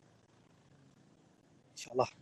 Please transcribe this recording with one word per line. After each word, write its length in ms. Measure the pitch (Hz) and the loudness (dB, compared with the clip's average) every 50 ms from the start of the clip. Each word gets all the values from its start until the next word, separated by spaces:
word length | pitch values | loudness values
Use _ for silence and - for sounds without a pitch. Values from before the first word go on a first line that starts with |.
| - - - - - - - - - - - - - - - - - - - - - - - - - - - - - - - - - - - | -20 -20 -20 -20 -20 -20 -20 -20 -20 -20 -20 -20 -20 -20 -20 -20 -20 -20 -20 -20 -20 -20 -20 -20 -20 -20 -20 -20 -20 -20 -20 -20 -20 -16 -12
InsyaAllah. 360 | - - - 123 127 117 - - - | -10 -8 4 10 10 10 10 8 -10